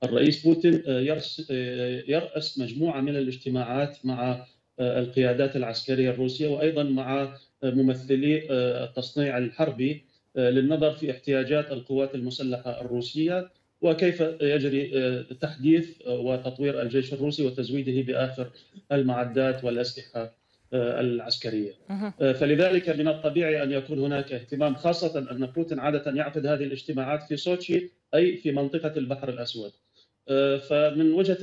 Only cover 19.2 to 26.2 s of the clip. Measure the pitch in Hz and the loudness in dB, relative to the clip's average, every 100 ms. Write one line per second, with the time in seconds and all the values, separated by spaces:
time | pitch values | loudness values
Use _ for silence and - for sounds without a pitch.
19.2 | 120 120 131 127 123 120 123 - - 117 | 0 2 2 0 -2 -2 -4 -6 -12 -10
20.2 | 113 - _ _ _ 131 120 120 123 120 | -10 -12 _ _ _ -2 0 0 0 -2
21.2 | 113 - 117 107 104 - - 196 208 - | -4 -4 -2 -2 -4 -8 -10 -6 -6 0
22.2 | 139 131 147 147 185 185 175 151 156 147 | 2 4 4 4 6 4 2 0 0 0
23.2 | 156 165 165 151 139 139 135 147 139 139 | 0 2 2 2 0 -2 -2 -2 0 0
24.2 | 139 127 113 139 151 131 - 175 165 147 | -4 -8 -6 -2 0 0 0 0 0 -2
25.2 | 127 127 131 165 165 147 139 147 147 135 | -6 -4 -4 -2 -2 -2 0 0 -2 -2